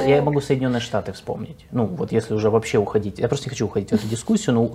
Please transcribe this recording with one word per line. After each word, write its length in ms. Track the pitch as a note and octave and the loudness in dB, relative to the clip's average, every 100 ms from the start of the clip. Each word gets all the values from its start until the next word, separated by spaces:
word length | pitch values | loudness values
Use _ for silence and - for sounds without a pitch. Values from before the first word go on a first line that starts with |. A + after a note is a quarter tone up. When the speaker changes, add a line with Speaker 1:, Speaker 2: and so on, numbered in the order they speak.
| C3+ | 4
Speaker 1:
я 140 | C#3+ | 4
Speaker 2:
О. 20 | |
Speaker 1:
могу 180 | C#3+ C#3+ | 4 0
Соединённые 380 | C#3 C3+ B2+ B2 | 2 0 2 0
Штаты 300 | A#2 G#2+ G2 | -2 -4 -4
вспомнить. 540 | F#2+ - - - - - | -8 -8 -8 -10 -14 -6
Ну, 140 | B2 G#2 | -2 -2
вот 260 | F2+ - | -2 -2
если 220 | A2+ - | -2 0
уже 160 | G#2+ G#2+ | 0 2
вообще 280 | A2 - A2+ | 2 2 0
уходить. 420 | G2+ G#2+ G2+ - | 2 0 -2 -2
Я 80 | A#2 | -2
просто 180 | C#3+ - | -2 -6
не 40 | |
хочу 140 | - G#2+ | -4 -4
уходить 240 | - G2 | -2 0
в 20 | G#2+ | 0
эту 120 | A2 | 0
дискуссию, 480 | A2+ - A3 - A#2 | -4 0 0 2 2
но 120 | A#2 | 2